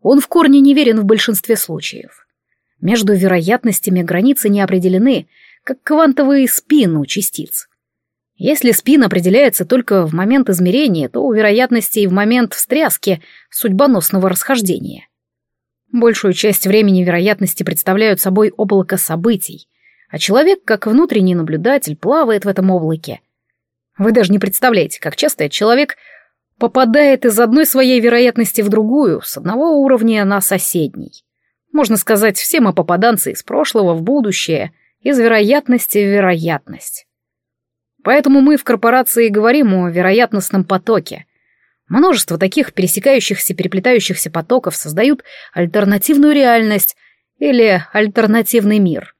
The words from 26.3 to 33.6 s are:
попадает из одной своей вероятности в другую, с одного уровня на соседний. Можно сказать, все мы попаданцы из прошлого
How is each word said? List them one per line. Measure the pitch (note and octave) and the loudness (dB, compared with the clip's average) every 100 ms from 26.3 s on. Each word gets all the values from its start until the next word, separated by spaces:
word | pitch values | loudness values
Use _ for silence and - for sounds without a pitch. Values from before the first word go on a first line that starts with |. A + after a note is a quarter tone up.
| _ _ _ | _ _ _
попадает | A#3+ B3+ B3+ B3+ D4 C4 | -4 0 2 4 2 2
из | B3 G#3 | 0 0
одной | A#3 B3+ | 2 2
своей | D#4 C4 C4 B3+ | 2 2 2 2
вероятности | A3+ A#3+ B3 A#3+ A3 - | 2 2 2 0 -4 -2
в | G3+ | 0
другую, | A3 G#3+ C4+ C4 D3+ | 0 0 0 0 -2
с | - - | -6 -10
одного | - A3+ D#4+ D4+ | -6 -2 0 2
уровня | C4+ B3+ A3+ A3 G3 | 2 2 2 0 0
на | G3+ | 0
соседний. | G3 G3 - F#3 D3+ - C#2 - _ _ _ _ _ D4+ | -2 -4 -4 -4 -4 -6 -18 -20 _ _ _ _ _ -2
Можно | C#4 A3 | 0 0
сказать, | - G#3+ G#3+ G3+ | 0 0 0 -2
все | - E4 | -4 0
мы | A3 | 0
попаданцы | F#3+ D#3+ F3 A3+ A3+ - | 0 -2 0 0 0 -4
из | - | -8
прошлого | - A#3+ | -6 -4